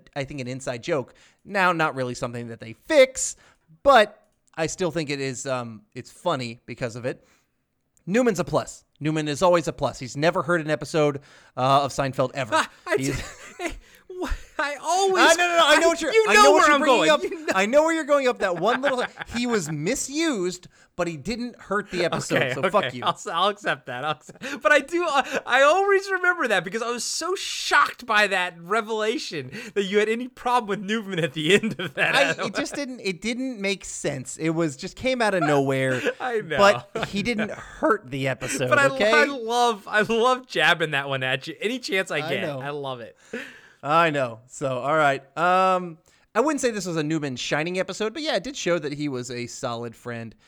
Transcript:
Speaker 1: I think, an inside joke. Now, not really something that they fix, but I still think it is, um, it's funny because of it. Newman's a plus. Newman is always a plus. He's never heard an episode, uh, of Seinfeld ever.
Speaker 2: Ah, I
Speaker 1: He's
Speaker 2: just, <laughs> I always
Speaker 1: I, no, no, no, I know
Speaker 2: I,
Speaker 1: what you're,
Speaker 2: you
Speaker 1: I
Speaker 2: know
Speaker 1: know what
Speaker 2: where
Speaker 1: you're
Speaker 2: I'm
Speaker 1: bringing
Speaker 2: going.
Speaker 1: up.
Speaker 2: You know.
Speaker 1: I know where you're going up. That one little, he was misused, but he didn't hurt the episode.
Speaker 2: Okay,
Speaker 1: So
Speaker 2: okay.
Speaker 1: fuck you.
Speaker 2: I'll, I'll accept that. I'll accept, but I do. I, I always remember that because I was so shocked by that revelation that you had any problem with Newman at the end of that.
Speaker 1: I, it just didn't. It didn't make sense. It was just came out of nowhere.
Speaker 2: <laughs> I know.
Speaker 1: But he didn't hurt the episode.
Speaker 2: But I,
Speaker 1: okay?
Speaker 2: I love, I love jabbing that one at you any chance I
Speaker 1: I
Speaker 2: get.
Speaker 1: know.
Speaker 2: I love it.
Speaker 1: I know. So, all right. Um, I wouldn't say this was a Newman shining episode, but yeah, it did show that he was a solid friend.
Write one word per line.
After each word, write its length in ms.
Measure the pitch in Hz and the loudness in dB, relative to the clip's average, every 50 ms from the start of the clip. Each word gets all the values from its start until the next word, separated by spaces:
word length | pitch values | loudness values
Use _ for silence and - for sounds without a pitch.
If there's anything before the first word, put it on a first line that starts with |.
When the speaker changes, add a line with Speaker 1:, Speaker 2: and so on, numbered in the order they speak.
| - _ - | -16 _ -10
Speaker 1:
I 80 | 147 139 | -10 -8
think, 160 | 127 147 143 | -8 -8 -10
an 80 | 127 123 | -10 -8
inside 340 | 131 135 - 147 123 120 | -10 -8 -8 -8 -8 -8
joke. 320 | - - 170 143 120 - - _ _ _ _ _ _ | -4 -2 -2 -2 -2 -4 -10 _ _ _ _ _ _
Now, 300 | - 196 202 185 180 175 | -6 -2 0 2 2 2
not 200 | 165 156 156 127 | 2 0 0 0
really 220 | 135 127 123 123 | -2 -4 -4 -4
something 320 | - - 123 117 120 120 117 | -6 -8 -8 -8 -8 -10 -12
that 140 | 113 110 | -12 -14
they 100 | - 113 | -14 -16
fix, 640 | 113 - _ - 320 294 262 262 262 - - - - - _ _ _ _ _ _ - _ - | -16 -14 _ 4 6 6 6 6 4 -2 -6 -6 -8 -10 _ _ _ _ _ _ -18 _ 4
but 420 | 285 269 233 214 208 - - _ _ _ _ _ _ _ | 6 8 8 8 4 0 -8 _ _ _ _ _ _ _
I 120 | - 165 156 | -6 -4 -4
still 240 | - - 185 170 | -4 -4 -4 -2
think 180 | 139 170 156 131 | -2 -4 -4 -4
it 100 | 147 139 | -4 -4
is, 260 | 135 135 127 113 - | -4 -6 -6 -6 -6
um, 360 | 135 131 123 120 117 113 104 - _ - | -4 -4 -4 -6 -8 -12 -16 -20 _ -16
it's 160 | 127 117 - | -16 -16 -16
funny 520 | - - - 180 165 131 127 117 - - _ | -16 -8 -4 -2 -2 -2 -4 -8 -10 -12 _
because 300 | - 120 - 135 120 107 | -16 -10 -8 -8 -8 -6
of 100 | 127 117 | -6 -6
it. 220 | 131 - - _ _ _ _ _ _ _ _ _ _ _ _ _ _ _ _ _ | -6 -8 -8 _ _ _ _ _ _ _ _ _ _ _ _ _ _ _ _ _
Newman's 340 | - 185 233 254 240 202 147 | 0 2 2 4 4 2 0
a 60 | 175 | -2
plus. 400 | - 147 135 110 - - - _ _ _ - | -2 -2 -2 -2 -4 -8 -18 _ _ _ -6
Newman 260 | 143 151 156 156 151 151 | -4 -2 -2 -2 -2 -4
is 140 | 143 131 | 0 2
always 260 | - 180 175 175 156 165 | 4 4 6 4 2 0
a 60 | 147 | -4
plus. 260 | - 143 123 110 - | -4 -4 -4 -4 -6
He's 160 | 139 120 - | -10 -10 -4
never 280 | 143 147 170 175 185 165 | 0 0 2 2 0 0
heard 180 | 143 175 170 | 0 0 0
an 100 | 151 151 | 0 -2
episode, 480 | 151 - 151 - - 160 151 147 139 135 - - - - - _ _ 131 | -4 -4 -4 -2 0 2 2 2 2 -2 -8 -16 -20 -20 -20 _ _ 0
uh, 260 | 127 131 135 143 143 | 2 4 4 4 4
of 80 | 131 | 2
Seinfeld 400 | - - 143 135 131 - 135 127 - | 0 -2 -4 -2 0 0 -2 0 -2
ever. 220 | 143 131 110 - | -4 -4 0 0
Speaker 2:
Ah, 140 | 311 269 - - - _ - | 0 0 -2 -6 -14 _ -2
I 80 | 330 - | -2 -2
Speaker 1:
He's 100 | 262 277 | 0 -2
Speaker 2:
just, 160 | - - - - - - - - - - | -4 -4 -6 -10 -14 -18 -20 -20 -12 -10
<laughs> 180 | 359 330 - - - _ - - _ - 370 370 359 - - - - - _ - | -10 -8 -10 -12 -16 _ -20 -20 _ -16 -12 -8 -6 -4 -4 -6 -6 -8 _ -6
I 160 | 302 285 294 262 | -4 -4 -6 -6
always 400 | - 302 339 370 392 392 370 359 247 | -2 0 2 2 2 2 4 6 6
Speaker 1:
I, 100 | 311 339 | 6 6
no, 120 | 339 349 349 | 6 4 2
no, 100 | 339 339 | 4 4
no, 60 | 320 | 4
I 100 | 285 302 320 | 6 6 6
know 60 | 330 330 | 6 4
Speaker 2:
I, 20 | |
Speaker 1:
what 120 | 339 330 | 2 2
you're, 120 | - - - | 0 2 2
Speaker 2:
you 120 | 440 440 415 | 4 4 6
Speaker 1:
I 60 | 415 | 8
Speaker 2:
know 80 | 427 415 | 8 10
Speaker 1:
know 80 | - | 10
what 60 | 392 403 | 10 8
Speaker 2:
where 60 | 349 302 | 8 6
Speaker 1:
you're 80 | 294 | 6
Speaker 2:
I'm 40 | 277 | 6
Speaker 1:
bringing 160 | 294 294 254 208 | 6 4 4 6
Speaker 2:
going. 100 | 160 220 | 6 4
Speaker 1:
up. 140 | 302 285 370 | 4 4 2
Speaker 2:
You 220 | - 392 330 302 320 | -2 -8 -6 -4 -2
know. 60 | 302 | 0
Speaker 1:
I 100 | 190 196 | 0 2
know 180 | 208 247 294 311 | 4 4 4 6
where 100 | 320 330 | 4 2
you're 100 | 320 311 | 0 0
going 220 | 254 294 285 269 247 | 2 2 2 2 2
up. 100 | 240 196 | 0 0
That 200 | 214 190 175 170 | 0 -2 0 0
one 220 | 165 214 240 254 | 0 0 0 2
little, 220 | 262 302 262 247 233 - - - 160 - - | 0 0 0 0 -2 -4 -6 -10 -12 -8 -6
he 120 | 233 240 247 | -4 -2 0
was 220 | 233 214 160 147 | 0 0 -2 -2
misused, 960 | 160 147 147 180 262 277 - - 269 302 330 330 277 208 175 180 180 - - - _ _ _ _ _ | -4 -4 -2 -2 -2 -2 -4 -6 -4 -2 -2 0 0 -2 -2 -4 -6 -8 -12 -20 _ _ _ _ _
but 120 | - 175 170 | -6 -6 -6
he 100 | 170 147 | -6 -6
didn't 420 | 127 175 240 220 240 247 - - | -8 -6 -6 -6 -6 -8 -10 -14
hurt 300 | - - 196 208 196 - | -10 -6 -4 -4 -4 -4
the 140 | - 175 175 | -2 -2 -2
episode. 320 | 160 - 156 135 - 170 - | 0 -2 -2 -2 -2 0 0
Speaker 2:
Okay, 160 | 147 131 123 | 0 0 -2
Speaker 1:
So 60 | 135 | -2
Speaker 2:
okay. 100 | 139 185 | -2 0
Speaker 1:
fuck 240 | 160 208 156 127 123 | 0 0 0 -2 -4
you. 100 | 123 120 | -4 -2
Speaker 2:
I'll, 160 | 185 - - - 220 175 | -2 -2 -2 -6 -6 -2
I'll 160 | 165 185 202 | 0 0 0
accept 380 | 202 202 - 311 156 139 - - | -2 -2 -4 -4 -4 -4 -6 -8
that. 180 | 123 123 139 | -8 -6 -4
I'll 60 | 156 | -4
accept, 500 | 151 - _ - 170 - - 269 285 285 | -4 -6 _ -16 -18 -14 -12 -10 -8 -2
but 100 | - 302 | 2 4
I 80 | 294 294 | 4 4
do. 240 | 285 285 349 339 349 330 | 4 0 -2 -2 -2 0
I, 300 | 277 277 - 302 285 - - | 0 0 0 0 -4 -6 -2
I 160 | - 233 262 277 | 0 2 4 6
always 460 | 285 320 381 392 403 392 381 392 403 | 6 6 4 4 4 2 2 2 0
remember 380 | 392 359 359 359 359 339 311 240 | -2 0 2 0 0 0 0 0
that 140 | 208 185 165 | 0 0 -2
because 180 | 190 180 226 233 | -2 -6 -6 -6
I 80 | 226 | -6
was 120 | 240 240 - | -6 -6 -6
so 300 | - - - 320 339 370 | -6 -6 -4 -4 -4 -4
shocked 720 | 392 - - - - - - 359 311 285 - - - 262 | -4 -6 -6 -8 -6 -2 2 2 4 4 2 0 -6 -6
by 220 | 240 220 208 208 196 | 0 2 2 2 2
that 260 | 196 185 180 180 175 170 | 2 0 -2 -2 -6 -10
revelation 880 | 165 170 202 233 220 214 226 220 214 220 233 302 - - - 156 123 127 143 214 247 220 - | -8 -4 -2 -2 -2 -2 -4 -2 -2 -2 -2 -4 -6 -8 -8 -8 -8 -10 -12 -14 -14 -8 -4
that 100 | 202 202 | -4 -2
you 140 | 185 196 208 | 0 2 2
had 100 | 214 214 | 2 2
any 200 | 220 226 254 254 | 0 -2 -4 -8
problem 420 | - - - 247 247 247 233 202 | -12 -6 -2 0 0 0 0 0
with 100 | 202 208 202 185 | -4 -6 -4 -4
Newman 320 | 214 233 208 190 190 170 | -4 -4 -4 -4 -4 -2
at 140 | 160 156 131 | -2 -2 -4
the 220 | 156 165 156 190 | -2 2 4 4
end 220 | 208 220 220 143 - | 4 4 0 -4 -6
of 160 | 185 156 - | -8 -8 -4
that. 200 | - 180 156 - | -2 0 2 4
Speaker 1:
I, 300 | - - 330 330 - 190 | 4 4 2 2 -2 -4
it 100 | 233 190 | -4 -4
just 200 | 214 277 - - | -4 -6 -4 -6
didn't. 260 | 302 285 247 254 226 | -6 -6 -8 -8 -8
It 200 | - 190 185 160 | -6 -6 -6 -6
didn't 380 | - 220 247 233 262 269 254 208 | -6 -6 -6 -4 -6 -8 -6 -6
make 240 | 196 196 202 190 - | -4 -4 -4 -4 -6
sense. 540 | - - - - 175 139 131 127 - - - | -10 -10 -8 -6 -6 -6 -6 -8 -12 -10 -4
It 140 | 160 160 | -2 -2
was 260 | 165 160 170 160 139 - | 0 0 0 -2 -2 -6
just 180 | - 180 - | -12 -14 -10
came 260 | - - 262 262 254 | -6 -4 -2 -2 0
out 120 | 233 208 185 | 0 0 0
of 80 | 180 | 2
nowhere. 580 | 160 147 147 143 139 135 135 135 131 131 127 123 - - | 2 2 4 2 2 2 0 0 0 0 0 -2 -2 -4
Speaker 2:
<laughs> 100 | - - | -4 -4
I 180 | - 262 240 220 | -4 -4 -4 -4
know. 420 | 214 165 151 139 202 196 - 123 - - - | -4 -2 2 4 6 6 6 4 0 -10 -8
Speaker 1:
But 140 | 226 214 - | -6 -6 -4
he 140 | - 202 196 | -4 -4 -4
didn't 280 | 240 240 208 185 101 | -2 -2 -4 -4 -6
hurt 580 | - - - - - - - 320 220 208 - 127 | -8 -10 -14 -16 -6 -2 0 0 0 0 -2 -6
the 180 | 131 139 135 131 | -6 -4 -2 -2
episode. 420 | 131 - - - - 147 135 - | -4 -4 -6 -6 -4 -4 0 2
Speaker 2:
But 100 | - 285 | 2 4
I, 80 | 277 269 | 4 2
Speaker 1:
okay? 220 | 269 262 208 214 | 2 2 2 4
Speaker 2:
I 140 | 226 294 294 | 4 4 4
love, 580 | 285 285 262 226 220 240 240 240 240 226 196 - - | 2 0 -4 -6 -2 0 2 2 2 0 -2 -4 -2
I 140 | 175 214 | 0 0
love 460 | 208 - 226 233 220 254 254 247 254 - | 0 2 2 2 2 2 2 0 -2 -4
jabbing 440 | - 175 156 156 175 160 165 156 | 0 2 4 4 4 2 0 -2
that 180 | 151 139 139 143 | -2 -4 -4 -2
one 140 | 135 131 131 | -4 -2 -2
at 240 | 127 131 135 - - | -2 -2 -4 -4 -8
you 80 | 151 - | -10 -6
any 200 | 170 208 254 254 | -6 -4 -4 -6
chance 320 | 254 - 202 190 190 - | -6 -4 -2 -2 -2 -2
I 60 | 185 151 | -4 -6
Speaker 1:
I 120 | 143 - | -4 -4
Speaker 2:
get. 120 | - - 190 | -4 -4 -4
Speaker 1:
know. 180 | 160 147 131 | -6 -6 -8
Speaker 2:
I 80 | 127 143 | -8 -8
love 320 | 147 147 139 135 131 123 | -8 -8 -8 -8 -8 -10
it. 160 | 113 - - _ _ - - 240 277 - - - - - _ _ - | -12 -16 -20 _ _ -14 -14 -12 -12 -14 -18 -20 -20 -20 _ _ -4
Speaker 1:
I 260 | 139 196 165 170 165 | 2 4 4 4 4
know. 280 | 147 143 131 120 113 110 - _ | 2 0 -2 -2 -4 -10 -18 _
So, 320 | - - 147 135 131 123 | -10 -6 -6 -4 -4 -4
all 160 | 120 139 156 | -2 0 2
right. 260 | 160 151 143 135 135 - - _ 147 | 4 4 4 2 0 -4 -10 _ -2
Um, 600 | 165 180 185 185 190 190 185 180 180 175 160 - _ _ _ _ _ _ - | 0 2 4 4 4 4 2 0 -2 -6 -12 -16 _ _ _ _ _ _ 0
I 60 | 208 | 0
wouldn't 220 | 247 311 311 277 | 2 2 0 0
say 100 | - 240 | 0 -2
this 140 | 226 208 170 | -2 -2 -4
was 100 | 185 165 | -4 -2
a 80 | 165 151 | -2 -2
Newman 320 | 147 160 160 147 143 127 | -2 -2 -2 -4 -4 -6
shining 440 | 120 - - 165 147 156 175 180 185 | -6 -6 -4 -2 -2 -2 -2 -4 -4
episode, 340 | 180 185 185 - 208 220 220 | -4 -4 -6 -6 -6 -6 -6
but 80 | 339 302 | -6 -4
yeah, 140 | 311 269 202 | -4 -2 -4
it 60 | 170 | -4
did 100 | - - | -6 -10
show 240 | - - 180 170 175 | -6 -2 -2 0 0
that 140 | 151 143 147 | -2 -4 -6
he 160 | 143 147 147 | -6 -4 -4
was 200 | 135 123 123 120 | -4 -6 -6 -8
a 160 | 123 120 120 117 | -8 -8 -8 -10
solid 460 | - - - 123 120 117 117 120 113 | -8 -8 -6 -6 -6 -6 -8 -10 -12
friend. 400 | - - 123 120 117 113 113 - _ _ | -12 -12 -10 -10 -10 -10 -12 -16 _ _